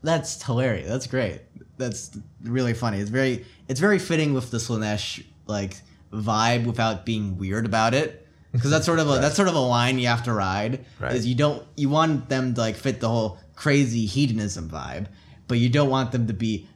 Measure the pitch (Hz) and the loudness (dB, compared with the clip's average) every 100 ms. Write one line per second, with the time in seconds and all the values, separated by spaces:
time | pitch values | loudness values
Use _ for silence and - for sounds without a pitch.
0 | 156 165 143 - - 123 131 110 95 127 | 0 -2 -2 -8 -2 0 0 -2 -4 -6
1 | 123 127 107 78 - - - - 127 104 | -4 -2 -2 -6 -16 -20 -20 -8 -6 -6
2 | - 113 - - 113 123 123 117 120 98 | -12 -16 -18 -14 -4 0 0 0 -2 -2
3 | 101 123 131 120 - - - 131 196 196 | -2 0 0 0 -8 -20 -8 0 2 2
4 | 185 160 151 135 120 117 - 113 107 104 | 2 0 2 0 -2 -6 -2 -2 -2 -4
5 | - - - - - 104 98 - - - | -4 -10 -16 -20 -6 -4 -4 -8 -20 -20
6 | - 110 104 107 113 123 117 117 113 101 | -12 -6 0 2 4 2 0 0 0 0
7 | 101 110 104 90 95 104 110 110 110 131 | -4 -4 -2 -4 -4 -2 0 2 2 2
8 | 156 - - _ - 123 131 156 - 165 | -2 -6 -20 _ -4 -2 2 2 4 2
9 | 151 135 139 151 190 165 127 120 120 131 | 2 4 2 4 2 4 2 4 4 2
10 | 123 117 120 107 95 95 107 135 - - | 2 0 0 -2 0 0 -2 -4 -8 -8
11 | 123 127 113 123 147 151 - - 139 151 | -4 -2 0 2 2 0 -10 -2 2 4
12 | 160 147 123 131 127 117 113 104 135 117 | 4 2 0 -2 0 0 -2 -2 -4 -2
13 | 113 117 110 92 - - 151 143 135 117 | 0 0 0 -6 -20 -4 2 4 4 0
14 | 107 120 143 110 104 95 80 78 65 69 | 0 2 2 0 -2 -6 -8 -10 -8 -8
15 | 101 - - - - 123 123 135 143 131 | -10 -12 -20 -20 -2 2 4 4 4 2
16 | 120 127 113 98 117 104 - | 0 0 -2 -2 -2 -4 -8